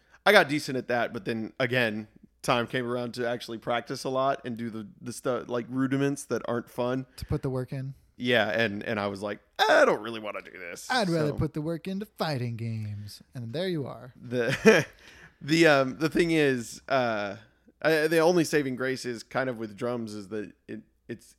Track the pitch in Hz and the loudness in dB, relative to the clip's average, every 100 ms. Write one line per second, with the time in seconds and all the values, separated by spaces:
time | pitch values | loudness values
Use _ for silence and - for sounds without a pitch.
0 | _ _ - 208 151 147 - 127 117 120 | _ _ 6 6 6 2 -2 -6 -2 0
1 | 113 113 95 113 110 - 127 127 117 107 | -2 -4 -6 -4 -4 -2 0 2 0 -2
2 | 104 - - _ - 127 117 127 120 123 | -8 -16 -20 _ 0 0 0 -2 -2 -4
3 | 123 113 120 120 - 113 - 120 - 135 | -4 -4 -4 -4 -6 -8 -2 -2 -4 -8
4 | 139 131 135 139 123 113 117 110 101 - | -4 0 0 -2 -4 -8 -8 -10 -12 -14
5 | 123 117 139 120 - 123 113 127 131 135 | -14 -6 -4 -4 -2 -6 -4 -2 0 2
6 | 139 143 - 117 - 120 - - 123 131 | 0 0 -4 -4 -2 -4 -4 -4 -2 -2
7 | 131 - - 151 139 131 127 139 135 135 | -6 -10 -6 -4 -4 -6 -6 -8 -10 -12
8 | _ - 123 120 104 110 117 101 - 110 | _ -6 2 2 2 2 0 -2 -4 -2
9 | 101 101 104 104 _ - 427 - - 143 | -2 -4 -8 -8 _ -2 4 4 4 2
10 | 107 113 104 101 90 90 87 87 - 254 | -2 -8 -8 -10 -12 -14 -12 -10 -4 0
11 | 196 165 151 - 156 156 151 165 190 190 | 0 0 0 -2 -4 -4 -6 -6 -8 -8
12 | 208 - 170 139 120 117 117 110 107 104 | -8 -6 -4 -2 -4 -6 -6 -6 -8 -10
13 | 104 - _ 131 117 117 190 170 127 127 | -12 -16 _ -14 -8 -6 -4 -4 -6 -10
14 | 127 - 120 123 117 131 214 190 - - | -16 -18 -4 0 0 6 8 8 6 -6
15 | - - - - 139 165 160 143 131 127 | -20 -20 -20 -12 2 6 8 8 4 0
16 | 151 156 170 160 143 127 113 - - 135 | 0 2 2 4 4 2 -4 -10 -2 0
17 | 120 107 104 104 - _ _ - 151 160 | 2 0 -4 -8 -16 _ _ -2 2 2
18 | 156 165 165 180 156 156 135 123 127 131 | 4 4 6 6 4 2 0 -2 -4 -4
19 | 127 113 - 127 131 113 113 98 120 123 | -6 -10 -6 -4 -4 -4 -8 -6 -4 -4
20 | 113 104 95 107 101 - - 110 - _ | -6 -10 -8 -8 -8 -12 -14 -14 -14 _
21 | - 120 - | -14 -14 -16